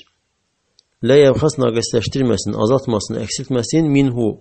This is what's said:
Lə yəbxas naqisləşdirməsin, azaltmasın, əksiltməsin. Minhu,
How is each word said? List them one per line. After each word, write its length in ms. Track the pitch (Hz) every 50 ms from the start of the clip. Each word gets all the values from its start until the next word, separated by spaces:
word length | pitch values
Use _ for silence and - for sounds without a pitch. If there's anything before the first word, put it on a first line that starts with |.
| - _ _ _ _ _ _ _ _ _ _ _ _ _ _ _ _ _ _ _ 113
Lə 140 | 117 135 147
yəbxas 380 | 143 135 120 107 151 151 - 135
naqisləşdirməsin, 960 | 123 120 113 117 110 - - 117 104 - - 139 131 120 107 90 - 101 107
azaltmasın, 640 | 107 107 110 135 131 - 127 113 101 - - 113 117
əksiltməsin. 720 | 110 98 - - 131 - 131 120 113 - - 160 165 147
Minhu, 380 | 139 139 139 131 117 120 117 104 - -